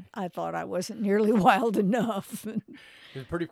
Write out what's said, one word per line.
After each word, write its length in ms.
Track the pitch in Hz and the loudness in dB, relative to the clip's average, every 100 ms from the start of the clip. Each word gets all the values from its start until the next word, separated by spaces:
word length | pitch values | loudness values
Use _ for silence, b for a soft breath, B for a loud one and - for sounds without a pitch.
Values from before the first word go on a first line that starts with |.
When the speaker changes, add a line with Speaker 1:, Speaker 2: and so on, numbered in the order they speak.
| 185 | -12
Speaker 1:
Right. 100 | - | -8
Speaker 2:
I 40 | 180 | -8
thought 280 | - 165 165 | -6 -6 -4
I 80 | |
wasn't 380 | 175 185 180 208 | -4 -4 -6 -4
nearly 280 | 196 202 214 | 0 2 4
<laughs> 140 | 220 190 | 4 6
wild 300 | 190 226 196 | 4 4 2
enough. 680 | 196 240 226 202 - - 208 | 2 2 0 -2 -6 -10 -8
<laughs> 60 | 220 - - B B B | -8 -10 -18 B B B
Speaker 1:
It's 120 | 135 | -14
a 40 | 127 | -8
pretty, 200 | 170 165 | -6 -6